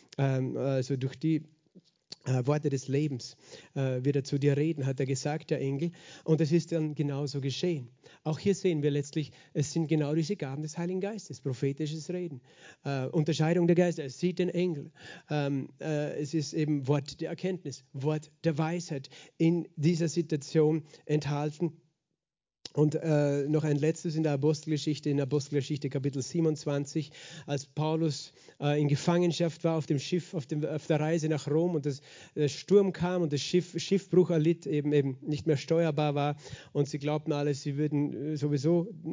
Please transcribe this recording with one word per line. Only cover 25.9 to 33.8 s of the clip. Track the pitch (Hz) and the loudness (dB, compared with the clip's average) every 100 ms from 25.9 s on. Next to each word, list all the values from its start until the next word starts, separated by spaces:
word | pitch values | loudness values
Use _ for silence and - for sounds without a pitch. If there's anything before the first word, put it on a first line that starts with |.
| 143 139 135 | -2 -2 -2
siebenundzwanzig, | - 170 160 151 - 143 143 160 151 - - 160 139 | -2 0 0 0 -2 -2 -2 -4 -6 -10 -18 -14 -6
als | 143 | -6
Paulus, | - - 156 160 160 139 - - - - | -4 -2 0 2 0 -2 -10 -18 -20 -4
äh, | 147 147 | 0 2
in | 143 | 2
Gefangenschaft | 143 - 175 175 143 170 - | 2 4 4 2 2 -2 0
war | 165 160 | -2 0
auf | 147 | 0
dem | 143 | -2
Schiff, | - 180 - | 0 -2 -2
auf | 180 | -8
dem, | - 151 | -4 -4
auf | 147 147 - | -2 -2 0
der | 151 | 0
Reise | 151 170 156 | 2 0 0
nach | 151 147 | -2 0
Rom | 151 180 | 0 2
und | 165 143 | 0 -2
das, | 139 - - - | -6 -10 -20 -10
der | - 147 | -2 -2
Sturm | - - 202 196 | -2 4 4 4
kam | - 175 180 | 0 0 0
und | 160 | 0
das | 139 | -2
Schiff, | - 180 175 | 0 0 0
Schiffbruch | 165 | -4